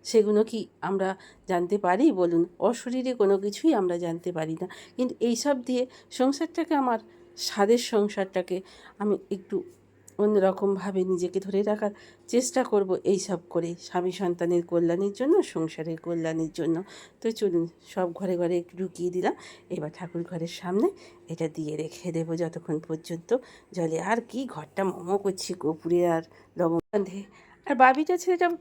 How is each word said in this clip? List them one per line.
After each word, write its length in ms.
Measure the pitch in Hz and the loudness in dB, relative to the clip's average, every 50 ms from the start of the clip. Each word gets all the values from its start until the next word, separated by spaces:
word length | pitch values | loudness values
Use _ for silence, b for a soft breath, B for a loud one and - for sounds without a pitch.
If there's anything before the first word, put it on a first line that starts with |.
| _ - | _ 4
সেগুলো 320 | - 226 202 214 208 208 226 - | 4 4 6 6 4 4 2 2
কি 80 | - 214 - - _ _ | -2 -8 -8 -8 _ _
আমরা 280 | - 170 196 196 190 190 190 B B B B B B | -4 -4 -2 0 0 -2 -2 B B B B B B
জানতে 280 | - 185 175 175 175 202 | -2 0 0 2 0 0
পারি 280 | 208 196 180 180 202 285 320 | 0 2 2 4 6 6 4
বলুন? 320 | 220 185 180 175 170 165 170 - - _ - | 6 4 2 4 4 2 2 0 -2 _ 0
অশরীরে 440 | 208 240 233 - 247 240 262 247 262 247 247 | 0 0 0 -4 -4 -4 -2 -2 -2 0 2
কোনো 140 | 208 196 196 190 196 | 4 4 4 2 2
কিছুই 280 | 208 202 - - 330 294 214 | -4 -6 2 2 4 4 4
আমরা 160 | 185 180 175 175 175 | 2 0 0 -2 -2
জানতে 240 | 170 165 170 - 180 | -4 -4 -4 -4 -4
পারি 240 | 175 165 160 160 160 165 | -4 -2 -4 -4 -4 -6
না। 60 | 180 185 B B B B B | -6 -10 B B B B B
কিন্তু 180 | - 254 247 254 - 214 | -2 -2 -2 0 0 0
এইসব 280 | 240 233 233 - 285 285 254 240 | 0 0 0 0 0 0 0 -2
দিয়ে 160 | - 254 247 254 254 B B B B - | -2 -2 -2 -2 -2 B B B B -2
সংসারটাকে, 560 | - 254 269 277 - 330 320 - 339 320 - 320 285 269 | 2 2 2 2 0 -4 -4 -2 -6 -2 0 0 2 2
আমার 160 | 247 233 220 - B B B B B B | 2 0 -2 -4 B B B B B B
স্বাদের 440 | - - - - 208 202 202 240 240 240 - | -10 -8 -6 2 2 4 4 4 2 2 0
সংসারটাকে 680 | 233 208 208 208 208 208 190 190 - 185 180 - 185 190 190 B B B B B B _ | 2 2 2 2 0 -4 -4 -2 -2 -4 -2 -2 -6 -6 -6 B B B B B B _
আমি 160 | 208 214 202 - - _ 214 | -2 -2 -2 -2 -2 _ -8
একটু 200 | 190 - - 202 185 - - - _ _ _ _ _ _ - _ | -8 -6 -6 -6 -6 -6 -6 -18 _ _ _ _ _ _ -14 _
অন্যরকমভাবে 840 | - 208 208 214 202 185 190 185 - 202 196 196 190 175 202 190 190 185 185 | 0 2 4 4 6 4 4 2 2 0 0 0 0 -2 -4 -2 -2 0 0
নিজেকে 280 | 185 170 180 175 - 196 | 0 0 -2 -2 -2 -4
ধরে 200 | 190 190 190 196 208 | -4 -2 -2 0 0
রাখার 300 | 208 214 208 214 202 208 B B B B B B - | 0 0 0 -2 -4 -4 B B B B B B 0
চেষ্টা 320 | - 240 254 - - 262 247 | 0 0 0 2 0 -2 0
করব 260 | - - 208 196 190 185 - - | 2 2 2 2 2 -2 0 2
এইসব 360 | - 202 185 190 - 185 170 - - | 2 2 2 0 -4 -6 -6 -6 -4
করে, 200 | - 170 170 165 175 - - | -4 -2 -2 -2 -6 -10 -12
স্বামী 260 | - - 180 180 185 175 180 | -4 -4 -2 -2 -2 -2 -2
সন্তানের 440 | 202 175 175 175 175 170 175 175 170 175 | -2 -2 0 0 0 2 2 0 0 2
কল্যাণের 420 | 175 170 170 170 170 175 196 202 202 - | 0 2 2 2 2 2 0 -2 -2 0
জন্য, 160 | 247 285 359 403 - - - | 2 4 4 4 4 0 -2
সংসারের 440 | 165 160 160 - - 156 170 165 160 - | -4 -4 -4 -4 -8 -8 -8 -8 -8 -6
কল্যাণের 460 | 170 170 170 160 160 160 165 160 156 - | -4 -4 -2 -2 -2 -2 -2 -2 -4 -4
জন্য। 200 | - 160 160 165 165 190 B B B B B B _ | -2 0 0 0 -2 -2 B B B B B B _
তো 80 | - 226 226 - | -4 -4 -2 0
চলুন, 260 | 214 196 175 170 165 165 - _ _ - - | -2 0 2 0 0 -2 -8 _ _ -8 -4
সব 140 | 196 185 175 170 - | -2 -2 -2 -4 -4
ঘরে 160 | 196 185 180 | -4 -2 0
ঘরে 180 | 175 175 170 180 175 | 0 0 0 0 0
একটু 120 | 170 - - 175 | -2 -6 -8 -8
ঢুকিয়ে 280 | 190 185 - - 175 180 180 | -8 -8 -6 -4 -4 -2 -2
দিলাম। 200 | 180 185 233 - B B B B B B _ 175 | 0 0 0 -2 B B B B B B _ -8
এবার 160 | 165 151 151 - | -6 -6 -8 -8
ঠাকুর 240 | - 185 170 - 170 170 | -10 -14 -8 -6 -6 -6
ঘরের 300 | - 180 165 165 170 - - | -6 -6 -8 -6 -8 -8 -8
সামনে 280 | - 180 180 202 269 392 - B B B B B B - | -6 -2 0 2 2 2 0 B B B B B B -12
এটা 160 | 165 - 165 156 156 | -6 -4 -4 -4 -4
দিয়ে 180 | 160 156 151 151 151 | -6 -6 -6 -4 -6
রেখে 260 | 156 156 - - - 180 | -6 -8 -10 -8 -8 -4
দেবো 200 | 160 165 165 165 165 165 | -4 -4 -2 -2 -2 -2
যতক্ষণ 360 | 170 160 165 165 165 - 151 156 160 | -2 -4 -4 -8 -6 -4 -4 -4 -4
পর্যন্ত 420 | - 160 156 160 - 170 170 - - 226 254 247 B B B B B - | -6 -8 -8 -6 -10 -10 -10 -2 -2 -2 -2 -2 B B B B B -4
জলে। 220 | 180 165 160 160 165 175 190 | -2 -2 -2 -2 -2 0 0
আর 80 | 226 233 233 | 0 -2 -2
কি 120 | - - 247 269 240 - | -6 -8 -8 -8 -6 -10
ঘরটা 260 | 151 151 - _ - 196 185 | -12 -14 -8 _ -2 -2 -2
মম 200 | 175 175 175 170 196 196 - | -2 -4 -4 -2 -2 0 0
করছে 280 | 202 185 - - - 180 180 - | -2 -4 -4 -6 -8 -8 -4 -2
কর্পূরে 360 | 151 160 156 - 170 170 175 175 175 165 | -4 -4 -4 -2 0 2 4 4 4 2
আর 80 | 165 165 B B B B B B - | 0 -2 B B B B B B 0
লবঙ্গ 260 | 175 165 165 170 _ _ - | 0 2 2 0 _ _ -2
গন্ধে। 280 | 208 196 180 180 196 202 B B B B B B B B | -2 -2 -2 -8 -12 -14 B B B B B B B B
আর 80 | - 285 233 262 | -4 4 6 8
বাবিটা 320 | 254 262 285 311 - 359 339 - | 8 8 4 2 0 0 0 2
ছেলেটা 240 | 359 359 339 359 349 339 - | 0 2 2 2 0 0 -4